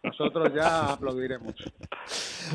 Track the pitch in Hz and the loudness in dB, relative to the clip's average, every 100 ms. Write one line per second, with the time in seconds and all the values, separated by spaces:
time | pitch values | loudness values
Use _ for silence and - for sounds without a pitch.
0 | 131 - 151 165 156 143 156 165 147 139 | -4 0 0 4 4 6 4 4 2 0
1 | 135 127 127 127 113 107 - - - - | 0 0 -2 -4 -8 -10 -12 -12 -12 -12
2 | - - - - 160 | -6 -6 -6 -6 -4